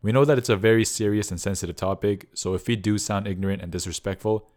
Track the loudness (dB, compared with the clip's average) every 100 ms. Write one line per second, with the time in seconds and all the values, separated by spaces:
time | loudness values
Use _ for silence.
0 | 2 4 6 4 2 2 6 4 4 0
1 | 0 0 -2 -4 -4 -4 -6 -4 -2 0
2 | 0 -2 -6 -8 -4 -4 -2 -2 0 -2
3 | 0 -4 -4 -4 -2 -4 -6 -8 -6 -6
4 | -6 -4 -2 -2 -4